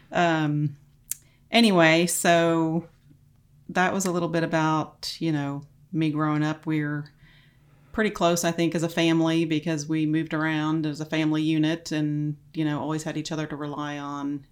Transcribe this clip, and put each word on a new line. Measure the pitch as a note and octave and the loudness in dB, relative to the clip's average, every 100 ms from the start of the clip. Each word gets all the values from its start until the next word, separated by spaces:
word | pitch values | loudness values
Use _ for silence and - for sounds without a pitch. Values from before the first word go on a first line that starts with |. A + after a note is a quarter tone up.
| - | -6
Um, | - E3+ D#3+ D3+ D3 D3 D3 - _ _ - - _ _ | 0 2 2 0 0 -2 -4 -18 _ _ -14 -14 _ _
anyway, | A3+ A3+ F3+ D#3+ D#3+ F3 | 4 6 6 6 6 4
so | - F#3 E3+ E3+ E3 D#3+ E3 - - _ - _ _ _ _ - | 2 4 4 4 2 2 0 -4 -16 _ -20 _ _ _ _ -6
that | - F3+ | 0 0
was | F#3+ F#3 | 0 -2
a | |
little | F3 E3+ | 0 0
bit | E3 | 0
about, | D#3+ E3 D#3 D#3 D3 - - - | 0 0 2 0 -2 -8 -12 -4
you | E3 | -2
know, | D3+ C#3 C#3+ C#3+ _ - | -2 -2 -8 -12 _ -8
me | D#3 D#3+ | -2 0
growing | D3 D#3 D3+ | 0 0 0
up. | D3+ D#3 - | -2 -2 -4
We're | D#3 D3 D3 D3 _ - - _ _ _ _ _ | -2 -2 -6 -8 _ -20 -20 _ _ _ _ _
pretty | - G#3+ | -2 -2
close, | G#3 E3+ F3 | 2 2 2
I | E3+ | 0
think, | E3+ E3+ E3+ | 0 0 0
as | |
a | E3 | -2
family | E3 E3 E3 D#3+ D#3+ E3 | 0 2 4 2 2 0
because | D#3 D#3+ D#3+ D3 | -2 -2 -4 -2
we | D#3+ D3+ | -2 0
moved | D#3 D#3+ D#3+ | 0 -2 -2
around | D#3 D#3 D#3 D#3+ D#3 | -2 0 0 0 -2
as | C#3+ | -6
a | D3+ | -4
family | D#3 D#3 D#3 | -2 0 0
unit | D#3 D#3+ D#3 E3 - | 0 2 2 0 -4
and, | D#3 D3+ D3 D3+ D3 - | -4 -2 -2 -4 -6 -10
you | - D#3 | -4 -2
know, | D3 | -2
always | C#3 D#3 | -4 -4
had | D#3 D3+ | -4 -6
each | D#3 | -6
other | D#3+ D3+ | -6 -6
to | D3 | -6
rely | D3 D3 D3 D3 | -8 -8 -8 -8
on | C#3+ C#3+ C#3+ C#3+ C#3 | -8 -6 -6 -8 -10